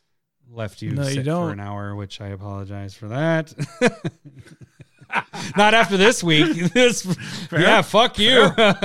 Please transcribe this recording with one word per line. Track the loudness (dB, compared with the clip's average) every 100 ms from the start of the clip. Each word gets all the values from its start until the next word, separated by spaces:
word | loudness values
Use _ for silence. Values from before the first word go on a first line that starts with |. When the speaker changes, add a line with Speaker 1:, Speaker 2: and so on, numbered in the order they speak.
Speaker 1:
<coughs> | _ _ _ _ _
left | -12 -12 -10
you | -8
Speaker 2:
No, | -4 -4
you | -4
Speaker 1:
sit | -4
Speaker 2:
don't. | -4 -4
Speaker 1:
for |
an | -8
hour, | -10 -10 -10 -10
which | -12 -12
I | -12
apologize | -12 -12 -12 -12 -12 -14 -14
for | -10
that. | -4 -2 -2 -4 -10 -10 -2
<laughs> | -2 -2 -12 _ -20 -20 -20 -20 -20 _ -20 _ -8 -8 -6 -12 -6 2
Not | 4
after | 6 4 4
this | 4 2
week. | 2 2 2 0
<laughs> | 0
This, | 2 2 2
Speaker 2:
Fair. | -6 -8 -8 -14 -6 0
Speaker 1:
yeah, | 4 4
fuck | 4 2 2 2
you. | 2 6 4
<laughs> | 4
Speaker 2:
Fair. | 2 4